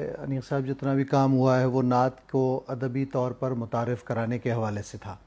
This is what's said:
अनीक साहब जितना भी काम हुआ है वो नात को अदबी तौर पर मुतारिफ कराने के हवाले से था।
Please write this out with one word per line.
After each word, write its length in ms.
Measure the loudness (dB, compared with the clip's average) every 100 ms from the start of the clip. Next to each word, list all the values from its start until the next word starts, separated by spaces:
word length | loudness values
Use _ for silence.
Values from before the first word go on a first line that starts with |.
| -2
अनीक 360 | -8 -6 -6
साहब 220 | -2 -4 -2
जितना 280 | -4 0
भी 100 | 0
काम 280 | 2 4 4
हुआ 260 | 4 4 4
है 80 | 4
वो 140 | 2
नात 380 | 2 4 2 0 -4
को 340 | 0 0 -2 -6
अदबी 360 | -6 -4 -4 -2
तौर 280 | -2 -2
पर 200 | -2 -4
मुतारिफ 500 | -4 -4 -2 -2 -4
कराने 360 | -4 -4 -2 -2
के 120 | -2
हवाले 300 | -2 -2 -4
से 160 | -8 -12
था। 220 | -14 -16